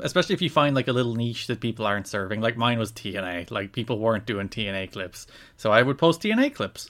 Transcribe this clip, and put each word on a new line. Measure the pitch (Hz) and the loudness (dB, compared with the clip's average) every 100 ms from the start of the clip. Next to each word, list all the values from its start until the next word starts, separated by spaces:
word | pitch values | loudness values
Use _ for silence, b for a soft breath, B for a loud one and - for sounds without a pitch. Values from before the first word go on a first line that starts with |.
especially | - 185 175 | 0 0 2
if | 190 | 0
you | 170 | 2
find, | 156 147 135 | 2 4 2
like, | 123 | 2
a | |
little | 123 120 117 | 0 0 -2
niche | 117 113 - | -4 -4 -6
that | 113 | -4
people | 117 110 107 | -4 -2 -2
aren't | 101 98 | -2 -2
serving. | 104 95 104 | -6 -4 -2
Like, | 117 117 | -2 0
mine | 117 120 | 0 0
was | 110 | -2
T | - 104 98 | -6 -8 -6
N | |
A. | 92 87 87 | -4 -6 -6
Like, | 110 98 | -6 -6
people | - 117 113 | -6 -4 0
weren't | 110 110 110 | 2 0 -2
doing | 101 98 | -4 -4
T | - 104 | -6 -4
N | 98 | -4
A | 95 | -6
clips. | - 90 - - B B _ | -8 -10 -12 -20 B B _
So | 110 | 4
I | 107 | 6
would | 127 135 | 6 4
post | 165 165 | 4 4
T | 208 | 2
N | 226 | 2
A | 277 | 2
clips, | - 101 - - | 0 -6 -6 -10